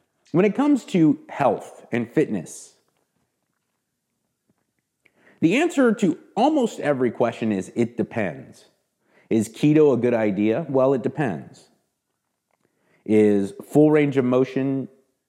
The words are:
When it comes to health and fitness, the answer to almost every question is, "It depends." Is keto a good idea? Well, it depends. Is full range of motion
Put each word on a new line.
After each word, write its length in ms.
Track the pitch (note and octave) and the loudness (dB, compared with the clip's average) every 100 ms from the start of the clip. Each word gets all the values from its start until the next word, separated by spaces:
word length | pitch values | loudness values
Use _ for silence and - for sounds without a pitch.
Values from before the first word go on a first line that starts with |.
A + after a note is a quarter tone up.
| _ _ _ | _ _ _
When 140 | D#3 | 0
it 100 | G#3 | 0
comes 280 | G#3 D4 C4+ | 0 0 0
to 340 | - F#3 D#3 - - | 0 2 2 2 -6
health 560 | - C3 F#2 - - - | -2 -2 -2 -8 -20 -8
and 200 | A#2+ A2+ | -6 -2
fitness, 640 | E3 C#3+ G2+ C#2+ - - _ _ _ _ _ _ _ _ _ _ _ _ _ _ _ _ _ _ _ _ _ _ _ _ _ _ _ | -2 -2 -4 -10 -18 -20 _ _ _ _ _ _ _ _ _ _ _ _ _ _ _ _ _ _ _ _ _ _ _ _ _ _ _
the 140 | E3 | 0
answer 380 | A#3+ E4+ C#4+ B3 | 0 0 2 2
to 240 | G#3 F#3 - - | 2 -2 -2 -8
almost 440 | - C#4 D#4 A3+ - | -2 0 0 -2 -4
every 320 | D3 C3+ B2 | -4 0 -2
question 400 | - A#2 - A2 | 0 -4 -2 -2
is, 200 | G2 - | -2 -4
"It 220 | - A#2 - | -4 -4 -4
depends." 680 | G2 A#2 F#2+ C2+ - - _ _ _ _ _ _ - | -6 -6 -6 -8 -16 -20 _ _ _ _ _ _ -2
Is 180 | A2+ G#2 | -2 -2
keto 460 | - D3+ D3+ D3+ | 0 2 4 4
a 40 | A#2 | 4
good 160 | B2 | 0
idea? 520 | A#2 G#2+ G2 G#2+ A2+ D#3+ | 0 0 0 0 -2 -2
Well, 240 | C3+ C3 | 0 0
it 80 | C3+ | 0
depends. 640 | B2+ - C3+ D#2 B1+ - _ _ _ _ _ _ _ _ _ _ _ _ _ _ | -4 -4 -6 -6 -12 -20 _ _ _ _ _ _ _ _ _ _ _ _ _ _
Is 480 | - G#2+ G#2 G2+ G2 - - | 0 2 4 2 -2 -10 -2
full 240 | D3 D3+ | 2 4
range 260 | D3+ D3 C3+ | 4 2 0
of 80 | |
motion 600 | B2 B2+ C3 C3+ C3+ C3+ B2 _ _ _ | 0 0 0 -4 -4 -6 -8 _ _ _